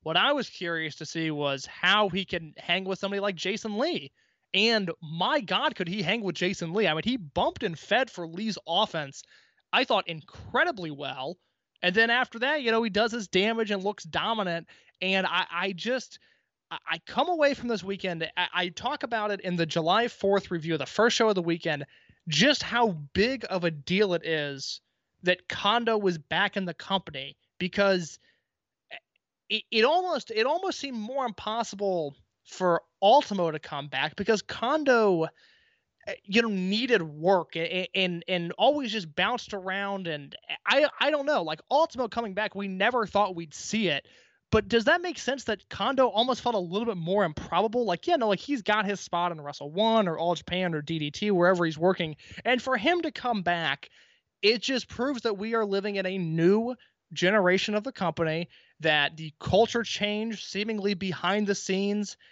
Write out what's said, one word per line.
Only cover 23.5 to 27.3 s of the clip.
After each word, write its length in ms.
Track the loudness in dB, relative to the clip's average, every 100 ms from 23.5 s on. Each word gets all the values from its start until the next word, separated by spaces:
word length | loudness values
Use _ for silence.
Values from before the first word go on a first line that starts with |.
| -2
a 80 | -2
deal 440 | -2 -2 2 2 0
it 100 | -2
is 560 | -2 -2 -6 -10 -12 _ _ _ _
that 240 | 0 0 -2
Kondo 500 | -2 2 2 2 2
was 200 | 2 -2
back 400 | -2 0 0 -2
in 80 | -6
the 80 |
company, 640 | -6 -4 -4 -4 -12 -12